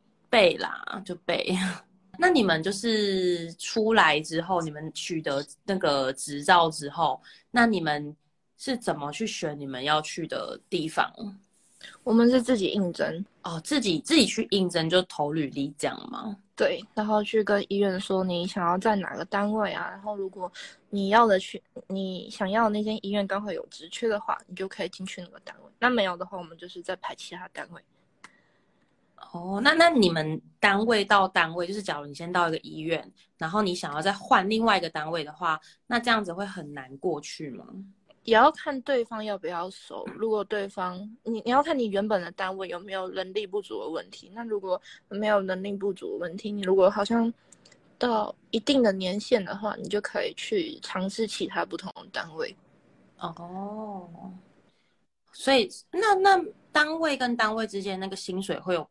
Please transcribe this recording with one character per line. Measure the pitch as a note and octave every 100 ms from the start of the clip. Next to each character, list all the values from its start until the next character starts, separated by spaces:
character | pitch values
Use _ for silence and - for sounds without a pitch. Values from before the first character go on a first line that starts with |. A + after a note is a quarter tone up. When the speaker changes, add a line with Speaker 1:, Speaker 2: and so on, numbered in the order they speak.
| _ _ -
Speaker 1:
背 | A#3 F3+ -
啦， | - - - -
就 | G3 F3 -
背。 | E3 - F#3 F#3 E3
<laughs> | _ _ _ -
那 | F4+
你 | D#4+
们 | G3 D#3+
就 | E3+
是 | G3+ A#3 G#3+ G3+ F#3+ F3+ F3 E3
出 | E3 - A3+ G#3+
来 | A3 E3 D3+
之 | D#3 D#3+
后， | E3+ F3+
你 | D#3+
们 | D3 D#3
取 | - - E3
得 | D#3 C#3 D3 -
那 | - F#3+
个 | C#3 C#3 C3
执 | C#3 - C#3+
照 | D3+ F3+ E3
之 | D#3 C#3+
后， | E3+ D3+ C3 - - _
那 | A#3+ A#3
你 | F#3+
们 | D#3+ D3 D3 D3+ _ _ _ _
是 | - B3
怎 | - D3
么 | C#3+
去 | D3 A3
选 | - D#3+ D3
你 | C#3
们 | C3
要 | C#3 D3+
去 | D3+ - D#3
的 | - - - -
地 | F3+ D#3
方？ | D#3 - - G3+ G3 _ _ _ _ - -
Speaker 2:
我 | B3
们 | A3+ A#3
是 | B3+
自 | A#3+ A#3
己 | F3+
应 | G#3 F3+
征。 | - - E3 G3 _
Speaker 1:
哦， | F3 E3
自 | - D4
己， | G#3 D#3+
自 | - D#4
己 | G3+
去 | - -
应 | G3 F3+
征， | E3 D#3+
就 | F#3
投 | F3+ - D3
履 | D#3+ C#3
历 | C#3 C#3 -
这 | C#3+
样 | - -
吗？ | - - G3+ _ -
Speaker 2:
对， | - - - -
然 | G#3
后 | G#3+
去 | G#3 A3
跟 | G3+ G3+ -
医 | G3+
院 | G3+ F#3
说 | - F#3+
你 | F#3+ F3 F#3
想 | G3+ E3+
要 | F3+
在 | A3+ G3+
哪 | E3 -
个 |
单 | E3+ G3+ G#3
位 | A3 G3
啊， | - F3
然 | F#3+
后 | G#3 G3+
如 | F#3+
果 | F#3+ F3+ - - - -
你 | G3+ G3
要 | A3 A3+
的 | F#3+
去， | - G3 _ - -
你 | F#3+ F#3+ F#3 -
想 | - F#3+
要 | G#3+
的 | A3
那 | G#3
间 | G#3+ G#3+ G3
医 |
院 | G#3 G3
刚 | G3
好 | G#3
有 | E3 -
职 | - E3
缺 | - A#3
的 | G#3
话， | - - -
你 | F3+
就 | F#3+
可 | -
以 | F#3
进 | - F#3
去 | -
那 | F3
个 | -
单 | - -
位。 | - -
那 | A#3+
没 | A#3+
有 | F#3+ F3
的 | F#3
话， | F#3+
我 |
们 | E3 E3
就 | F3+
是 | F3+
再 | E3+ F#3
排 | -
其 | C#3 - F3
他 | F#3
单 | - D3
位。 | E3+ _ _ _ _ - _ _ _ _ _ _ _ _ _ -
Speaker 1:
哦， | E3+ F3+ G3
那， | C#4
那 | D#4+ E4+
你 | C#4+ F#3
们 | E3 D#3 D#3 - -
单 | G#3 G3
位 | A3+ A3 G3
到 | G3+ F#3+
单 | F#3 D#3+
位， | E3+ F3
就 | G#3
是 |
假 | F#3+ D3
如 | D3
你 |
先 | C#3+ E3+
到 | F3+ E3+
一 |
个 | D#3+
医 | D3+ D#3
院， | D#3 D#3 - _ _ -
然 | D#3+
后 | G#3
你 | G3+ -
想 | D#3
要 | D3
再 | G3
换 | G3+ - A#3+ F#3
另 | A3 A3+
外 | G3
一 |
个 | E3
单 | D#3 D#3
位 | E3
的 | D3
话， | E3 F3 D#3 - _ -
那 | A#3
这 | A#3+
样 | A3+ F#3+
子 |
会 | E3+
很 | G3+ F#3+ D3
难 | C#3+ C3 C3+
过 | F#3 D3
去 | C#3+ - D3+
吗？ | G#2+ - F#3+ - _ _ _
Speaker 2:
也 | -
要 | A3 C#4
看 | D#4 D#4 C4+
对 | C4 C4 A3+
方 | A3
要 | G#3+ G3
不 | E3
要 | E3+ F#3
收。 | - - - -
如 | - A3
果 | G#3+
对 | G3+ G#3 G3
方， | G3+ F3+ F3+ G#3+ A3+
你， | A3 A3+ A#3
你 |
要 | C4
看 | D4+ C#4+
你 | A3+
原 | G3 G#3+
本 | F#3+
的 | E3+
单 | - F#3+ F#3+
位 | F#3
有 | F3
没 | G3
有 | F#3+ F#3
人 | F#3 F#3
力 | G3 G3
不 | G3+
足 | - A2
的 | A2+
问 | D#3+ F2+
题。 | - - G#3
那 |
如 | A#3 G#3
果 | F#3+ F3+ - - -
没 | G3+ G#3+
有 | G3+
人 | F#3+ F#3
力 | G3
不 | G3+ G3
足 | F#3 F2
的 | G#2
问 | E3+ F#3+
题， | G#3
你 | G#3
如 | F#3 F#3+
果 | F#3
好 | G3+ G#3
像 | A#3 A#3 - _ - - _ _ -
到 | A#3+ A3 G#3 - -
一 | A3+
定 | B3+ C#4
的 | A3
年 | F#3+ F#3 G3+
限 | - A#3 F3+
的 | G3
话， | G#3+ -
你 | -
就 | G#3
可 | - - -
以 | -
去 | - G#3+ A#2+ -
尝 | - F#3+ F#3+
试 | G#3 G#3+
其 | - F3
他 | F3
不 | E3+ E3+
同 | F#3+ F#3+
的 | F3+
单 | - E3+ D#3+
位。 | C#3 - _ _ _ _ _ -
Speaker 1:
哦， | E3+ E3 F3 F#3+ G3+ G#3+ G#3+ F#3+ F3 E3+ F#3+ F#3 _ _ _ _ _ _ _ _ _
所 | - - C4+
以 | F#3 - -
那， | E4+ G#4+ F#4+
那 | G4 F#4+ E4 - _
单 | D4+ D4+ E4
位 | D#4+ C4+
跟 | B3 A#3+
单 | A3 A3
位 | G#3+
之 | G3
间 | G3 F#3
那 | F#3+
个 | F#3+
薪 | - F#3
水 | F#3+ -
会 | F#3
有 | E3+ D3